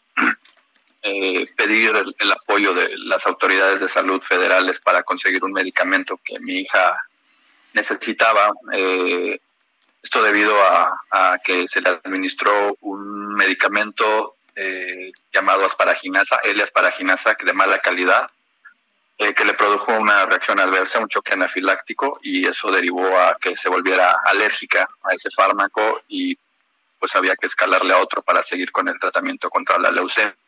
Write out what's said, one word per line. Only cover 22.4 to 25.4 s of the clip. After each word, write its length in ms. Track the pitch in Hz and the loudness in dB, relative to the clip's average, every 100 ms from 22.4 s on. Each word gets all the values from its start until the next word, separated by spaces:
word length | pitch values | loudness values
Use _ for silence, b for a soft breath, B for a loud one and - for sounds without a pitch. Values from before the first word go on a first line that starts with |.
| - | -2
eso 240 | - 107 | -2 -2
derivó 480 | 95 90 90 92 92 | 0 0 -2 2 4
a 180 | 90 82 | 4 2
que 160 | 92 87 | -4 -4
se 120 | 90 | -2
volviera 460 | 92 90 92 90 90 98 | 0 0 2 4 4 2
alérgica 600 | 98 107 - - 101 92 - | 2 0 -2 -2 -2 -2 -4
a 100 | 98 | -4
ese 160 | 90 - | -4 -4
fármaco 680 | - | 0